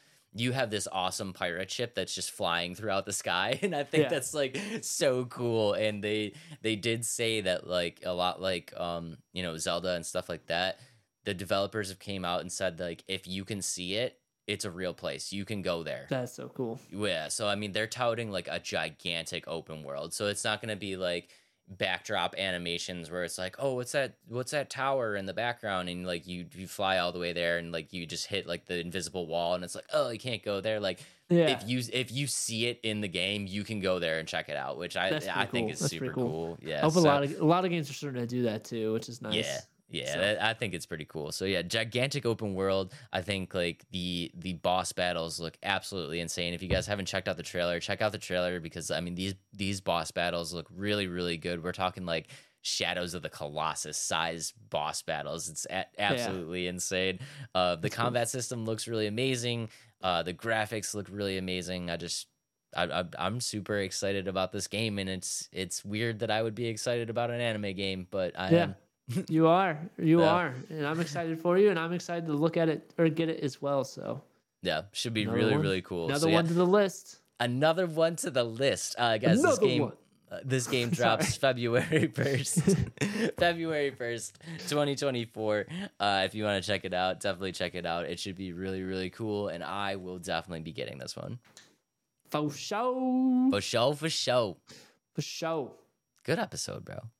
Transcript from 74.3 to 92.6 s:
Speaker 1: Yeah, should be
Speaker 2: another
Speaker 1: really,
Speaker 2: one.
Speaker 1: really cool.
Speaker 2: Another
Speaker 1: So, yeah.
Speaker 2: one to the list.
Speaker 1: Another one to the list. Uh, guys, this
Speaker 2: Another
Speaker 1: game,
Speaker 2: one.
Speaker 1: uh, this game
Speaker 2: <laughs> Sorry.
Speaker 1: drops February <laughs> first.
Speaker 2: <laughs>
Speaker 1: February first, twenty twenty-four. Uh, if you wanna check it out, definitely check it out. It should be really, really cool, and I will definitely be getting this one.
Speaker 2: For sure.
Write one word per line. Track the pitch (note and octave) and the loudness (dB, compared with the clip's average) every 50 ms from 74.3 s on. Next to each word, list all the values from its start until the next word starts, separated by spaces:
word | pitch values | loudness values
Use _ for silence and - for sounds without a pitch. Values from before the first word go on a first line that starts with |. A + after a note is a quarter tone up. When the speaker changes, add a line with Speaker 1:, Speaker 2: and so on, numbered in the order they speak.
| _ _ _ _ _ _ - | _ _ _ _ _ _ -2
Speaker 1:
Yeah, | F2+ D#2+ D2+ G2 - - | 0 0 0 -2 -4 -6
should | - - A#2+ A#2 | -4 -2 0 2
be | A2 G#2 | 2 2
Speaker 2:
another | G2+ A2+ | 2 4
Speaker 1:
really, | - A2 A2 G#2+ | 4 6 6 6
Speaker 2:
one. | G#2 G2+ | 4 4
Speaker 1:
really | G2 F#2+ F#2 F2 | 4 2 0 -2
cool. | - F#2+ F2 E2 | -2 -2 -2 0
Speaker 2:
Another | D#2+ C#3+ D3 | 0 2 4
Speaker 1:
So, | D#3+ D#3+ | 4 6
yeah. | D#3+ | 6
Speaker 2:
one | E3 E3+ | 6 6
to | E3 E3+ | 6 4
the | F3 F3+ | 6 6
list. | F3+ F#3+ G#3 G3+ F#3+ F3+ - - - - - _ _ _ - | 8 8 8 6 4 2 -4 -12 -16 -20 -20 _ _ _ -2
Speaker 1:
Another | B2 A#2+ A#2+ C3 D3 D#3+ D#3+ F3+ F#3 E3+ | 0 0 2 4 4 4 4 4 2 0
one | D#3 D#3+ E3 E3 E3+ | 2 4 4 4 4
to | D3+ - F3 | 0 -4 0
the | B2+ C3 A#2+ | 2 2 2
list. | A#2 A2 A2+ C3+ C3+ G2 - - - - | 2 0 2 2 2 2 2 -2 -4 0
Uh, | - A#2+ A#2 A2 A2 | 2 4 4 4 4
guys, | G#2+ D#3+ F3 A#3+ D#4+ | 6 6 6 8 8
this | F4 C#4 G3+ | 6 6 6
Speaker 2:
Another | G#3 | 6
Speaker 1:
game, | - - - C#3 | 4 4 4 2
Speaker 2:
one. | - - - _ _ _ _ _ - | 0 -2 -8 _ _ _ _ _ -12
Speaker 1:
uh, | - F#2 - | -12 -8 -4
this | C3 C3 C3 A#2+ B2+ | 0 0 0 2 2
game | C3+ B2+ A#2+ A#2+ F3+ | 2 2 2 2 2
Speaker 2:
<laughs> | |
Sorry. | B2+ A#2+ A2+ A2+ | 4 6 6 6
Speaker 1:
drops | - E3 F#3+ - | 6 4 2 2
February | - - C3+ B2+ B2 A#2+ A#2 A#2 - E3 D#3+ D#3 D#3+ E3+ | 4 4 4 4 4 2 4 4 4 4 6 4 4 4
<laughs> | C#3+ - | 4 2
first. | - - C#3+ C#3 C3+ C#3 - - F3 | 2 2 2 2 2 0 2 2 4
Speaker 2:
<laughs> | - G3 F#3+ - - - - - - G3+ G#3 G#3+ A3+ - - - | 6 6 6 6 4 0 -2 0 0 0 0 0 0 0 2 2
Speaker 1:
February | F3 F3 E3+ E3 E3 D#3+ D#3+ D3 C#3+ C#3 | 2 2 2 2 0 0 2 2 2 0
first, | C3 - B2 A#2 A#2 A2+ - - - - - E3 E3 D#3 F#3 F3 | 0 -2 -4 -4 -4 -4 -6 -8 -12 -14 -14 -12 -10 -8 -4 0
twenty | D3 D3 D3 C#3+ C#3 | 2 4 4 4 2
twenty-four. | B2 C#3+ C#3 B2+ A#2+ A#2 A#2 - A2 A2 G#2+ G#2+ G#2+ G2 - D#3 F3+ G3+ G3 - - | 2 2 2 2 0 -2 -2 -4 -2 0 2 2 2 2 0 -4 -6 -6 -8 -4 0
Uh, | G2+ G2+ G2 F#2+ F#2+ | 2 4 6 6 4
if | F#2+ G2+ | 2 2
you | G#2+ G#2+ | 0 2
wanna | G#2 G2+ G2 F2 | 2 2 2 2
check | F#2+ G2+ F#2 - | 2 0 0 0
it | F#2 F#2 | 0 0
out, | F2+ F#2 F#2 F#2 E2 | 2 2 2 0 0
definitely | - G2+ F#2+ F2 G2 F#2 | 0 -2 -2 0 -2 -4
check | F2 - F2+ F2 F2 | -2 -2 -2 -2 -2
it | F2+ F2 | -2 -2
out. | E2+ E2 E2+ E2+ | -2 0 -2 -2
It | C#2+ F2 F2 | -2 -4 -6
should | - G2+ F2+ | -6 -6 -6
be | E2+ G2 F#2 E2+ | -6 -6 -8 -6
really, | F2 F#2+ F#2+ F#2+ F#2+ F#2 | -6 -4 -4 -4 -4 -4
really | F#2 F#2+ F#2 F#2 F#2 | -2 -2 -2 -2 -4
cool, | - - A2+ G#2+ G#2 G2+ G#2 F#2+ | -4 -4 -4 -2 0 0 0 -2
and | E2 E2+ E2+ | -4 -4 -6
I | D2 F#2 G2+ G2+ G2 G2 | -4 -4 -2 -2 -2 -2
will | G2 F2+ F2+ F2+ F2+ | -4 -6 -8 -8 -8
definitely | E2+ F#2+ E2+ D#2+ E2 - E2+ D#2+ | -4 -2 -2 -2 -2 -4 -6 -6
be | D#2+ D#2+ D#2 | -6 -6 -6
getting | - B1+ - C2+ C2 | -6 -6 -6 -6 -10
this | - - - | -10 -10 -10
one. | - - - A2+ B2 - - - - - - _ _ _ _ _ _ _ _ _ _ _ - | -8 -8 -8 -8 -10 -12 -16 -20 -20 -20 -20 _ _ _ _ _ _ _ _ _ _ _ -4
Speaker 2:
For | - D3+ D3+ D3 C#3+ | -2 0 0 -2 -2
sure. | - | -4